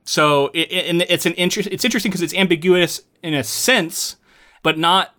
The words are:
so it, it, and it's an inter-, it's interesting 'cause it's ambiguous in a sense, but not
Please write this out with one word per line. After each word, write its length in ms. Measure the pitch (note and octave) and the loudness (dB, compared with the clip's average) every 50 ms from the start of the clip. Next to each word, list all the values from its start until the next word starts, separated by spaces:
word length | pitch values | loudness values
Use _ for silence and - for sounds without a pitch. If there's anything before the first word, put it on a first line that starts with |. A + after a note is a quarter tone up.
| _ | _
so 460 | - - - D3+ D3+ D3 C#3+ C#3 C#3+ - | -4 0 2 4 4 4 2 2 0 -2
it, 160 | E3 D#3+ - | -4 -4 -2
it, 160 | F3+ F#3 D#3+ D3 | -2 -4 -2 0
and 140 | F3 E3+ F3+ | 0 0 0
it's 240 | F3 F3 D#3+ - | 0 0 0 0
an 60 | F3 E3+ | -2 -2
inter-, 280 | F3 F3+ F3+ - G#3+ F#3+ G3+ | 0 -2 -2 -2 -2 -4 -6
it's 160 | - - - | -4 -2 -2
interesting 280 | B3 A3+ A#3 - A3+ F#3 | 0 0 0 -2 -2 -2
'cause 100 | F3 E3+ | -2 -4
it's 120 | E3 - | -4 0
ambiguous 680 | F3+ G3 F#3 F#3 D#3+ D3+ F#3 F3+ F3+ F3 E3 - - - _ _ _ - | 0 0 2 0 0 4 4 4 4 4 2 -2 -6 -12 _ _ _ -6
in 120 | E3+ D#3 | -4 -2
a 80 | C#3+ B2 | -2 -2
sense, 760 | - - - - - B3+ A#3 F3 D#3+ - - - - - - _ _ _ _ _ _ _ _ - | -4 -4 -2 0 2 2 2 2 -2 -4 -8 -8 -8 -10 -14 _ _ _ _ _ _ _ _ -2
but 160 | D#3+ D#3+ D#3+ | -2 0 0
not 360 | D#3+ E3 F3+ F#3+ F3 - - | 2 2 2 2 2 -2 -6